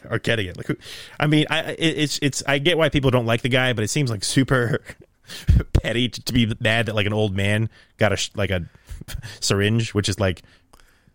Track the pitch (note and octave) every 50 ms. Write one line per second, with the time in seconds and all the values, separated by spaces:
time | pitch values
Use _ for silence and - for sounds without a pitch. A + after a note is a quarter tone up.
0 | - D#2 A#2 A2+ - B2+ A#2 A2 G2 F2+ - - A2+ - - - - - - -
1 | - - - - - D3+ D3+ D3+ D3+ - D3+ D#3+ - - C#3 - D#3+ D#3+ - C#3
2 | D3+ C#3+ - - D3 C#3+ - - - - C#3 C#3+ D3 F3 E3+ D#3 D#3+ C#3+ - D3
3 | C3 C3 A#2 B2+ A#2 A2+ A#2 A#2 - A#2+ B2+ B2+ B2+ B2+ B2 G#2+ G#2+ G#2 - D3+
4 | C#3+ A#2+ A2+ F#2+ - - - C#3+ C3 - - B2 A#2+ A2 - - - - - -
5 | - _ _ _ _ - - - - - - - - - - - - - A2 A#2+
6 | B2+ A#2 - - - - A2 B2 A#2 G#2+ A2+ - B2 A2+ A2 A#2 A2+ A2 G#2 G#2+
7 | G2 G#2 G#2+ G#2+ G#2+ G#2 F#2+ G2 G2 G2+ G#2 A2 A2+ G#2+ - - - _ _ -
8 | A2 G2+ G2 - - - - G#2+ G2+ F#2 G2 F#2 D#2+ - _ - _ - - -
9 | - - - - - - - - - - G#2+ G2 G2+ G#2 A2+ A#2 A2 - - G#2+
10 | G2+ - F#2+ - G2+ F#2 F2+ - - - _ _ _ _ _ - - _ _ _
11 | _ _